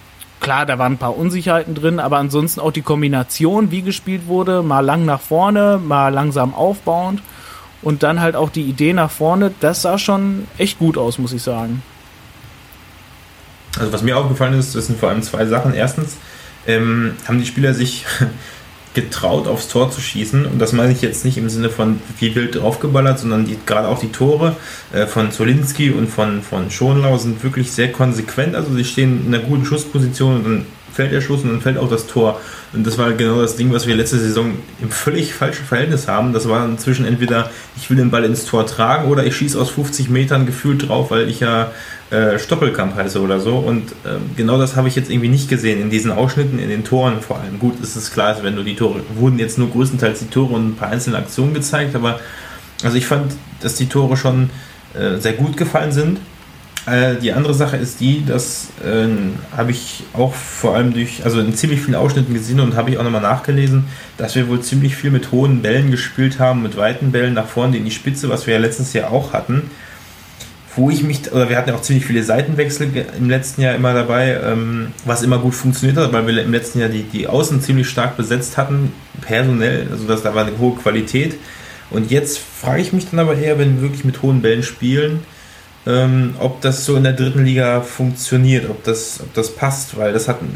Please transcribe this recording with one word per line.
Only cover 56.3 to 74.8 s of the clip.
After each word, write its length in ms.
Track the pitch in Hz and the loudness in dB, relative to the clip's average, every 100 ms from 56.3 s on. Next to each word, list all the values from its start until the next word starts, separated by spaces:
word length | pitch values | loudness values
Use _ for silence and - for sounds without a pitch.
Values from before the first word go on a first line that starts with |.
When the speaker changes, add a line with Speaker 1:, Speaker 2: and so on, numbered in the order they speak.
| - - - - - 120 | -20 -20 -20 -18 -10 0
Speaker 2:
Äh, 300 | 123 127 120 | 2 2 2
die 100 | 117 | 0
andere 220 | 123 147 | 2 2
Sache 220 | 139 139 131 | 2 2 0
ist 240 | 123 - | -4 0
die, 240 | 127 147 | 0 2
dass, 440 | 139 123 - - - - | 0 -2 -2 -8 -12 -8
ähm, 500 | - 113 113 104 95 - - 131 | -2 0 2 0 -2 -4 -8 -4
habe 140 | 131 | -2
ich 320 | 127 - - - | -2 -6 -12 -6
auch 200 | 120 131 | 0 0
vor 400 | - - - 113 | -2 -10 -2 0
allem 200 | 110 123 | 2 2
durch, 260 | 117 117 - | 0 -2 -2
also 140 | 117 113 | 0 2
in 160 | 107 | 0
ziemlich 260 | 113 151 139 | 0 0 0
vielen 120 | 135 | 0
Ausschnitten 380 | - 135 139 123 | 2 2 2 2
gesehen 240 | 117 110 135 | 0 0 2
und 160 | 123 | 2
habe 160 | 113 123 | 2 0
ich 80 | 120 | 0
auch 60 | |
nochmal 160 | 117 110 | 0 0
nachgelesen, 640 | 104 131 - 139 135 135 135 - - - | 2 0 2 2 4 2 0 -6 -16 -8
dass 180 | 113 | -4
wir 140 | 127 120 | 0 0
wohl 140 | 123 | 0
ziemlich 340 | - 139 139 - | 0 2 2 0
viel 140 | 143 | 2
mit 200 | 131 - | 0 2
hohen 320 | 127 139 123 | 2 4 4
Bällen 280 | 107 127 139 | 2 2 2
gespielt 480 | 123 - - 135 131 | 2 -2 0 0 2
haben, 220 | 127 123 | 2 2
mit 140 | 107 101 | -2 0
weiten 360 | 110 127 135 | 0 0 0
Bällen 220 | 123 123 | 2 2
nach 120 | 117 110 | 0 -2
vorne 300 | 120 131 117 | 0 0 0
in 80 | |
die 60 | 107 | -2
Spitze, 380 | - 139 135 131 | -4 -4 -4 -2
was 160 | 117 117 | -2 0
wir 60 | |
ja 60 | 113 | 2
letztes 340 | 113 - 127 | 2 0 -2
Jahr 180 | 110 107 | -2 0
auch 200 | 131 - | 0 0
hatten. 380 | 104 - 135 - - - - - - - - - - - | -4 -2 -2 -2 -10 -20 -20 -20 -20 -20 -20 -20 -20 -6
Wo 140 | 127 139 | 0 2
ich 140 | 143 | 2
mich, 280 | 147 139 - | 0 -2 -2
oder 160 | 127 120 | 0 2
wir 80 | 123 | 0
hatten 100 | 127 | 0
ja 60 | |
auch 80 | 117 | -2
ziemlich 240 | - 131 - | 0 0 2
viele 160 | 117 | 0
Seitenwechsel 640 | 110 120 143 151 143 - 139 | 2 2 2 0 0 -2 -2
ge-, 160 | 131 - - | -4 -4 -2
im 100 | 123 | 0
letzten 320 | 131 135 - | 0 -2 0
Jahr 140 | 131 | 0
immer 180 | 123 127 | 2 2
dabei, 460 | 123 117 120 131 127 | 2 2 2 2 0
ähm, 500 | 113 113 113 117 | 0 -2 -2 -4